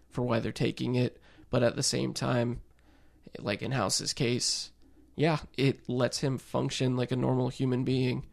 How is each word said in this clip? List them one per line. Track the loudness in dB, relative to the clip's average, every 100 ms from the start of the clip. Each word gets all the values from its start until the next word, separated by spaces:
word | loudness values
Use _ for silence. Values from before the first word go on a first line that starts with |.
| -10
for | -4
why | 0 0
they're | 0
taking | 0 -2 0 0 2
it. | 0 -2 -16 -20 -2
But | 2
at | 2 2
the |
same | 0 0 -2
time, | -2 0 0 0 -4 -10 -20 -20 -20 -20 -20 -18 -10
like | -6 -4
in | -2
House's | 0 0 0 -2
case, | -2 0 0 0 -4 -6 -14 -20 -20 -14 0
yeah, | 0 0 -2 0
it | 2 2 -2
lets | 0 0 0
him | -2 -2
function | -4 -2 -2 0 0 2
like | 0
a | 0
normal | 2 2 0
human | 0 0 0
being. | 0 0 0 -2 -6